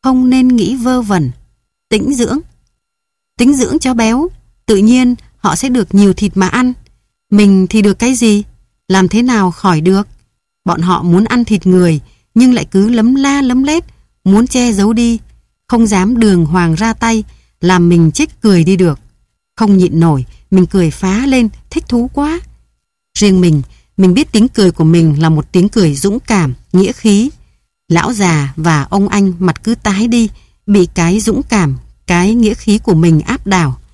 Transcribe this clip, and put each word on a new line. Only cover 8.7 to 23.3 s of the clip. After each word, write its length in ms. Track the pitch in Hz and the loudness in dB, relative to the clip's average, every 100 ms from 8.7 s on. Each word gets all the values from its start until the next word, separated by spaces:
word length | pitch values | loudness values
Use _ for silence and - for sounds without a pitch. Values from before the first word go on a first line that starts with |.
| _ - | _ -2
Làm 200 | 190 185 | 0 0
thế 140 | 208 | 0
nào 300 | 247 226 185 | 0 0 -2
khỏi 300 | - 190 160 | -2 -2 0
được? 260 | 170 196 208 - _ _ _ _ - | 0 0 -4 -14 _ _ _ _ -6
Bọn 160 | 170 | -4
họ 220 | 175 180 | -2 -2
muốn 200 | 175 175 | 0 0
ăn 220 | 220 247 226 | 2 -2 0
thịt 220 | 208 185 | -2 2
người, 340 | 180 175 156 - _ _ | 2 2 -2 -6 _ _
nhưng 200 | 226 254 | 2 2
lại 120 | 240 - | 2 -2
cứ 240 | 190 214 | -2 0
lấm 260 | 240 226 269 | 0 0 0
la 260 | 277 277 | 0 0
lấm 220 | 262 247 | 0 0
lét, 200 | 277 320 - _ _ _ | 0 -2 -6 _ _ _
muốn 240 | 190 202 254 | 0 2 2
che 260 | 254 247 | 0 0
giấu 200 | 202 202 | 0 0
đi, 260 | 233 233 226 - _ _ _ _ | 0 -2 -2 -8 _ _ _ _
không 200 | 233 226 | 0 2
dám 320 | 202 190 240 | 0 0 0
đường 260 | 214 180 156 | 2 2 2
hoàng 300 | 180 170 160 | 0 0 -2
ra 180 | 226 | -4
tay, 300 | 220 226 220 208 - _ _ | -2 -2 -2 -6 -18 _ _
làm 280 | 175 185 175 | 0 2 4
mình 220 | 175 160 | 4 2
chết 300 | - 311 - | 0 -6 -2
cười 220 | 214 180 | 2 2
đi 120 | 165 190 | 2 2
được. 240 | 180 139 _ _ _ _ _ - | 0 -2 _ _ _ _ _ -4
Không 220 | 214 196 | 2 2
nhịn 220 | 180 160 | 2 2
nổi, 260 | 165 139 123 - _ | 0 0 -6 -16 _
mình 140 | 190 175 | 0 2
cười 260 | 196 165 | 0 -2
phá 340 | - 185 202 269 | -4 -4 -2 0
lên, 240 | 262 226 - _ | 0 -2 -6 _
thích 140 | 320 - | -10 -4
thú 200 | 240 247 | -4 -4
quá. 260 | - 294 339 - _ _ _ _ _ _ - | -4 -4 -6 -10 _ _ _ _ _ _ -2
Riêng 240 | 208 | 2